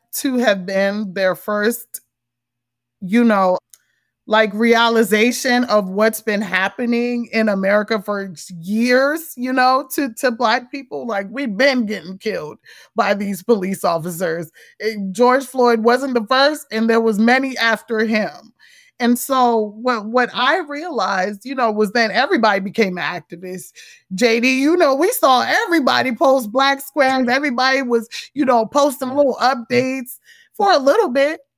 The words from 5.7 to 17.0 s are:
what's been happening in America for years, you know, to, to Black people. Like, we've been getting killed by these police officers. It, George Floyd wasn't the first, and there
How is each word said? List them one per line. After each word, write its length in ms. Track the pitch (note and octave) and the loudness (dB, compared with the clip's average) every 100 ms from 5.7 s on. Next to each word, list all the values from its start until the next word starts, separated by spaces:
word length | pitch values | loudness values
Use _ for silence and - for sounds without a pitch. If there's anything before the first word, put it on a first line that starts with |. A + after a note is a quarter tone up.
| G#3+ F#3+ | 0 0
what's 320 | F#3+ A3 A3 | 0 0 0
been 200 | - G3+ | -4 -4
happening 840 | G#3 F3+ F#3+ - A#3+ A#3+ A#3+ A#3+ A#3 | -2 -2 -2 -2 -2 -2 -2 -4 -4
in 160 | A3+ A3 | -2 0
America 540 | G3 F#3+ G#3 G#3 A3 | 0 0 0 0 -4
for 300 | G3 G3+ G3 D#3+ - F3 | -4 -6 -8 -12 -16 -14
years, 720 | E3+ G#3+ A#3+ B3 C#4 D#4+ D#4+ - | -6 -2 2 2 2 -2 -6 -10
you 160 | B3+ | -4
know, 360 | C4 B3+ C4 - | 2 2 2 -2
to, 200 | - C#4 | -4 -4
to 160 | A3 C4+ | -2 -4
Black 400 | A3+ A#3 B3 B3 | 0 0 -2 -4
people. 360 | C#4+ C4 - A#3+ | -14 -12 -10 -6
Like, 220 | G3+ G3 | -6 -6
we've 260 | A#3+ C#4 G3 | -6 -6 0
been 300 | C4+ B3+ G#3+ | 2 2 -2
getting 320 | G3+ D#3+ F#3 | -6 -10 -10
killed 400 | G#3+ F3+ D3+ - _ - - - | -6 -6 -8 -14 _ -20 -8 -2
by 180 | G3 | 0
these 280 | G3+ G3+ F#3+ | 0 -4 -4
police 420 | F3+ A3+ F#3 G3 | 0 0 0 -2
officers. 640 | F#3+ E3+ E3 E3 F3 E3 E3 _ - - | -2 -2 -4 -6 -4 -4 -8 _ -20 -10
It, 320 | G#3+ G#3+ G3 | -8 -6 -6
George 320 | F#3+ B3 B3+ | 2 4 4
Floyd 400 | C4 C4 A#3+ A#3 | 0 0 2 4
wasn't 300 | A3 B3 C4+ | 4 2 2
the 120 | B3 G#3 | -2 0
first, 400 | C4 C#4 D4+ - | 2 2 0 -4
and 180 | A3 A3+ | -2 2
there 100 | A3+ | 2